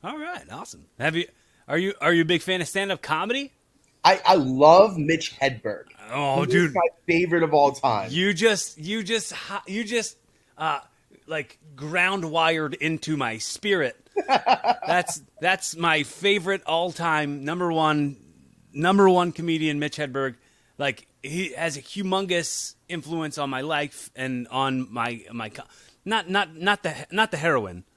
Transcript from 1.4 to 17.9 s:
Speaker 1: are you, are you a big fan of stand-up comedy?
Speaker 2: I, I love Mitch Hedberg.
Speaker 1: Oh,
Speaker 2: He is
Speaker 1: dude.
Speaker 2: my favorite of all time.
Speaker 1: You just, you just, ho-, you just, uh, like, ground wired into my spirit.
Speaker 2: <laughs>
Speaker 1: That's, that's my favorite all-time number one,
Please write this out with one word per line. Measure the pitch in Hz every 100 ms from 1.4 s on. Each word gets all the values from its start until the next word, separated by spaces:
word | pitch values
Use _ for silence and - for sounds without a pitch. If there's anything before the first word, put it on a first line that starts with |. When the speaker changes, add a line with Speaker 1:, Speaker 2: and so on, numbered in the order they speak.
| _ _ -
Speaker 1:
are | 156
you, | 190 196
are | 151
you | 170
a | 160
big | 175
fan | - 185
of | 160
stand-up | 190 196 185
comedy? | - 156 196 262 277 _ _ _ _ _
Speaker 2:
I, | - 190
I | - 185
love | 131 131 147 175 214 175
Mitch | 147 165 - -
Hedberg. | 135 120 110 101 - - 104
Speaker 1:
Oh, | 127 143 139
Speaker 2:
He | -
is |
Speaker 1:
dude. | 175 170
Speaker 2:
my | 131 170 _ -
favorite | 170 175 170
of | 160
all | 147 143
time. | 135 135 107 98
Speaker 1:
You | 147 190
just, | 175 226 202 - -
you | 156 220
just, | 190 220 -
ho-, | - - 202 190
you | 202
just, | 220 233 214 - _ _ _ -
uh, | 156 143 - _ _ - -
like, | 156 143 - 156
ground | 139 147 175 180 196 165
wired | 165 165 160 151
into | 135 151 160 165 151
my | 120 110
spirit. | - - 208 190 131 - _ 415
Speaker 2:
<laughs> | - 269 - 254 - 247 185
Speaker 1:
That's, | 175 175 160 - -
that's | 170 190 - 160
my | 170 156
favorite | 143 - 202 202 175 196
all-time | - 160 180 160 170 156 147 143
number | 139 175 175
one, | 160 156